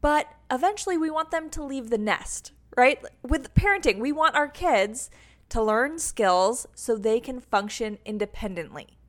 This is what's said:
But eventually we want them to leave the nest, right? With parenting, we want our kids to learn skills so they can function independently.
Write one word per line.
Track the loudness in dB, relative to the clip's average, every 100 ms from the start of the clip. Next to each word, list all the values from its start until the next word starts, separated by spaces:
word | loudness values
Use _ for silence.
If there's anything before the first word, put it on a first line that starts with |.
But | 2 0 -2 -12 _
eventually | 0 0 0 -2 -2
we | -2
want | -2 -2
them | -4 -6
to | -10
leave | -8 -8 -4
the | -2
nest, | 0 -2 -2 -12 -14 _ _ 4
right? | 4 4 -6 _
With | -2 -2 2
parenting, | 2 4 2 2 0
we | -2
want | 2 2
our | 4 0
kids | 0 2 4 2 -2 -14 -16 -20 _ _
to | -2
learn | 2 2 0 -2
skills | -8 0 4 4 4 0 -8
so | -14 -4 -2
they | 2 0
can | -2 -12
function | -2 -2 -2 -6 -8 -8
independently. | -8 -6 -6 -4 -8 -6 -10 -12 -18 _